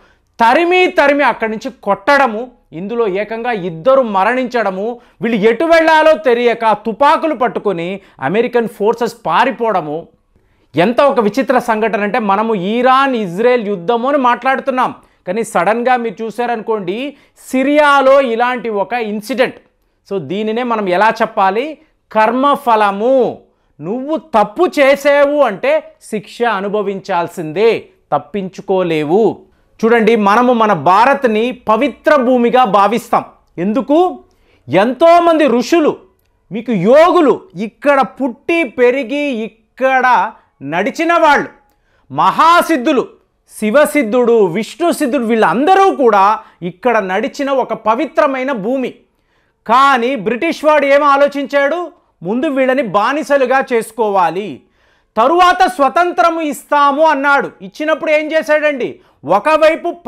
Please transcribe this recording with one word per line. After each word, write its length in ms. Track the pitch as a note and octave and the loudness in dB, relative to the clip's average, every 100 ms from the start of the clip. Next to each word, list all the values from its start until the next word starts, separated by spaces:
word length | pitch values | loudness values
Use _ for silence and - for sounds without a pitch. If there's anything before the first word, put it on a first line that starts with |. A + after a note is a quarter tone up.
| _ _ _ _ | _ _ _ _
తరిమి 480 | A3+ C#4 F4 F#4 F4+ | 2 2 2 2 2
తరిమి 360 | F4+ C#4+ C#4+ | 2 2 2
అక్కడి 280 | C4+ - A3+ | 0 -2 -6
నుంచి 200 | G#3+ C4 - | -6 -10 -10
కొట్టడము. 680 | G3+ G3 - C#4 C4+ G#3+ B3+ _ _ | -4 -4 2 2 2 -2 -10 _ _
ఇందులో 340 | D3+ G3 A#3 A3+ | -14 -8 -4 -2
ఏకంగా 440 | F#3 G#3 A3+ A#3+ | -2 -6 -6 -6
ఇద్దరు 500 | A3+ F3+ D#3+ D#3+ C4+ | -6 -6 -4 2 2
మరణించడము. 1000 | A#3 G3 G3 B3+ B3+ A#3+ G3+ F#3+ G#3+ A#3+ _ _ | 2 0 0 0 -2 -2 -4 -4 -8 -10 _ _
వీళ్ళు 280 | A3 A3+ G#3+ | -4 0 2
ఎటు 160 | A3+ E4 | 2 2
వెళ్ళాలో 460 | E4 D#4+ D#4 D#4 | 4 4 4 4
తెలియక 600 | D#4 C4+ A#3+ A#3+ A3+ A3+ | 2 2 2 0 0 0
తుపాకులు 640 | G#3 A3+ G#3 C#4+ D#4 D#4+ B3+ | -2 -4 0 2 2 -2 -2
పట్టుకొని 640 | A#3+ F#3+ G#3 E3+ E3+ F#3+ - - | -4 -2 -4 -4 -6 -10 -14 -8
అమెరికన్ 460 | C3+ G3+ A#3+ A#3+ A3+ | -4 -2 0 -2 -4
ఫోర్సెస్ 480 | - G#3 A#3 A#3 - E3+ | -2 -2 -2 -4 -6 -2
పారిపోవడము. 840 | F3 B3+ A3+ A#3 F#3+ D3+ D#3 - _ _ _ _ _ _ C#3+ | 0 0 -2 -2 -2 -4 -8 -12 _ _ _ _ _ _ 0
ఎంత 260 | F#3 B3 | 0 2
ఒక 180 | C#4+ A#3 | 2 2
విచిత్ర 400 | G#3 A#3+ B3+ B3+ | 0 -2 0 0
సంఘటన 440 | A#3+ G#3+ A3 G3+ | 0 -2 -2 -2
అంటే, 160 | G3+ A#3+ | -2 -2
మనము 360 | G#3 G3 A3+ G#3 | 0 0 0 -2
ఇరాన్ 600 | F#3 A#3 B3+ C4 C#4 B3 | -2 0 2 2 2 -2
ఇజ్రాయెల్ 520 | G3 F3 B3 B3 G3+ | -4 -2 0 0 -2
యుద్ధము 420 | G3+ E3+ A#3 B3+ | -6 -2 -2 0
అని 80 | C#4+ | 0
మాట్లాడుతున్నాం, 800 | B3 A#3+ C4+ C4 - B3+ A3 B2+ _ _ - | 0 0 -2 -4 -4 -4 -4 -6 _ _ -8
కానీ 160 | G#3 | -6
సడన్గా 520 | G#3+ F#3+ F3 A3+ A#3+ B3 | -4 -2 0 0 0 0
మీరు 280 | A#3 F#3 | -2 -8
చూశారనుకోండి, 920 | A3 G#3 A#3+ A#3+ A3 A3 F3 G#3 C#4 C#4 _ _ - | -10 -6 -6 -6 -4 -6 -4 -8 -8 -12 _ _ -6
సిరియాలో 720 | C4 C4+ D4 D4 C#4 C4 C#4 | -2 2 2 4 4 4 4
ఇలాంటి 480 | C4 A3+ A#3+ B3+ A#3+ | 2 -2 -2 -2 -6
ఒక 240 | G#3 F#3+ | -6 -4
ఇన్సిడెంట్. 600 | B3 A3 G#3+ G#3 B3+ A3+ - _ _ _ _ _ | -6 -6 -8 -8 -2 -2 -4 _ _ _ _ _
So, 80 | G3 | -10
దీనినే 440 | C3+ F#3+ G#3+ A3 | -6 -6 -4 -4
మనం 260 | B3 A3+ G3 | -4 -4 -2
ఎలా 240 | F3 G#3+ A3 | 0 0 0
చెప్పాలి? 560 | G#3+ A3 F#3+ G3+ D4 C#4+ _ _ _ | -4 0 -2 -2 -6 -10 _ _ _
కర్మఫలము. 1300 | A3 G#3+ B3+ C#4 C4+ B3 A3 G#3 G3 A#3 C4+ G3+ A#2 _ _ _ _ | 0 0 2 0 0 0 0 0 -2 0 0 0 -4 _ _ _ _
నువ్వు 360 | D3+ A#3+ C4+ D#4 | -10 -8 -6 -6
తప్పు 500 | - A3+ G#3 - F4+ D4 | -2 -2 0 0 -2 2
చేసావు 600 | C4+ C#4 D4 C#4+ C#4+ D4 | 2 2 2 2 2 2
అంటే 540 | B3+ F#3 C4 D#4 D4 _ | 0 0 -2 -2 -4 _
శిక్ష 420 | - G#3+ - - | -12 -12 -12 -4
అనుభవించాల్సిందే, 1400 | A#3 G3+ G3 G#3 G3 G3 F#3 F3 E3+ F#3 D#3 D#3 A3+ E3+ - _ _ | -2 -2 -4 -4 -4 -8 -6 -4 -4 -8 -8 0 0 0 -6 _ _
తప్పించుకోలేవు. 1300 | D3 - G#3 F#3+ - - F#3+ F3+ D#3 D3 F#3 G#3 B2 - _ _ _ A3+ | -6 -4 -8 -8 -12 -4 -2 0 -2 0 2 2 -2 -12 _ _ _ 2
చూడండి, 300 | A#3 G#3+ A#3 | 2 4 2
మనము 380 | G3 G#3+ B3 | 2 2 2
మన 200 | A#3 A3 | 2 2
భారత్ని 800 | F#3+ C#3 F#3+ B3+ C4+ C4 G#3+ A#3+ | 2 2 4 4 2 0 0 -2
పవిత్ర 640 | - - G3 C#4 - D#4+ D4+ | -6 -2 0 0 -2 0 2
భూమిగా 480 | A#3+ B3+ A#3+ B3+ | 2 2 2 2
భావిస్తాం. 640 | B3 G3 G3+ A3+ - F#3+ - _ _ - | 2 2 2 0 -2 -4 -4 _ _ -6
ఎందుకు? 640 | F#3 A3 A3 D4+ F4+ C4+ - _ _ _ - | -4 -4 0 2 2 -2 -16 _ _ _ -2
ఎంతోమంది 800 | D3+ A3 B3 E4 E4+ E4+ D#4+ C#4+ | 0 0 4 6 6 4 2 2
ఋషులు, 500 | A#3+ - E4+ C#4+ - - _ _ _ _ | 2 2 2 2 -2 -12 _ _ _ _
మీకు 200 | G3+ A#3+ | -12 -4
యోగులు, 680 | G#3+ F#3 C#4 F4 E4+ C#4+ E3 - D#3+ | -2 4 6 6 4 2 0 -4 -10
ఇక్కడ 460 | A3 - C#4+ C#4 | -10 -4 0 0
పుట్టి 600 | B3 - C4 - - E4+ | 0 -4 -8 -6 -4 -2
పెరిగి 680 | C#4+ - A#3+ C4+ A3+ C#4+ D4 | -2 0 0 0 -4 -4 -4
ఇక్కడ 1000 | A#3 A3+ - _ - C4 C4 B3+ A3 G#3 - _ _ | -4 -8 -12 _ -4 -2 0 2 2 0 -8 _ _
నడిచిన 500 | C#3 E3 G#3 - E4 | -6 -4 -4 -4 0
వాళ్ళు, 360 | E4+ D#4+ C4+ D3+ - _ _ _ _ _ | 2 4 2 -2 -12 _ _ _ _ _
మహాసిద్ధులు, 920 | C3 F3+ F3+ D#4+ F4 - D#4+ A#3+ C4 D#3+ - _ _ _ - | -2 0 2 4 4 2 0 0 0 -2 -10 _ _ _ -6
శివసిద్ధుడు, 840 | G#3+ B3+ D4 D4 A3 B3 A#3+ A#3 F#3+ | 0 2 2 0 0 0 2 2 2
విష్ణుసిద్ధుడు, 800 | F3 A3 - E4+ C4+ C#4+ C4 | 0 -8 -4 -2 -2 -2 -2
వీళ్ళందరూ 720 | A3+ A3+ F#3+ F#3 D4+ F#4+ G4 C4 | -2 0 0 2 2 4 4 2
కూడా 440 | B3 G3+ G3 G#3+ - _ | 2 4 2 0 -6 _
ఇక్కడ 360 | F3 F3 B3 A3+ | -12 -4 -2 -2
నడిచిన 540 | F#3+ F#3+ B3+ - C#4 | -2 -4 -4 -6 -4
ఒక 220 | C4+ A3+ | -2 -4
పవిత్రమైన 800 | A3+ - A#3 D#4+ - D4+ C4+ B3+ | -4 -2 -2 -2 0 0 -2 -6
భూమి. 420 | B3+ F#3+ C4+ A#3 - _ _ _ _ _ _ - | -6 -4 -4 -6 -10 _ _ _ _ _ _ 0
కానీ 480 | A#3+ C#4 C4 A#3+ C4+ | 4 4 2 0 -4
బ్రిటిష్ 500 | F#3+ A#3 E4 - D4+ | -4 -4 -4 -2 2
వాడు 200 | D4+ C#4 | 2 4
ఏం 180 | C#4 | 2
ఆలోచించాడు? 880 | D4 C#4 C#4+ C#4 C4+ C#4+ C#4 E4+ E4 - _ _ | 4 2 2 -2 -4 -2 0 -2 -6 -14 _ _
"ముందు 220 | E3 A#3+ D#4+ | -6 -4 -2
వీళ్ళని 360 | C4+ C4 C4 | 0 0 0
బానిసలుగా 840 | A#3 G3+ A3 C#4+ C4+ C#4+ B3 C4+ C4 | 0 0 0 -2 0 0 2 0 0
చేసుకోవాలి, 880 | A#3 G#3 - G#3+ G3 E3+ E3+ G#3 A#2+ _ _ _ _ _ - | -2 -4 -4 -2 0 0 -2 -8 -14 _ _ _ _ _ 0
తరువాత 500 | B3+ E4+ F4+ F4+ F#4 | 2 4 2 4 0
స్వతంత్రము 760 | F4+ C4+ E4+ F4+ F4+ E4+ E4 | 2 0 2 -2 2 0 0
ఇస్తాము" 600 | D#4 C4 - D4 C#4+ C4+ | -6 -8 -4 0 2 2
అన్నాడు. 480 | D#4+ C#4+ C#4+ C#4 F3 - | 2 2 0 0 -2 -10
ఇచ్చినప్పుడు 500 | F#3+ - D4+ D#4 D#4+ | -20 -8 -4 -2 0
ఏం 200 | D4+ D#4 | -2 0
చేశాడండి? 680 | D#4+ D4+ D4+ D4+ C#4 F#3+ - _ _ C3+ | -4 0 0 0 -4 -6 -8 _ _ -2
ఒకవైపు 720 | F#3+ D4+ D#4 D#4 D#4+ E4+ E4+ | 0 2 2 2 2 -4 -6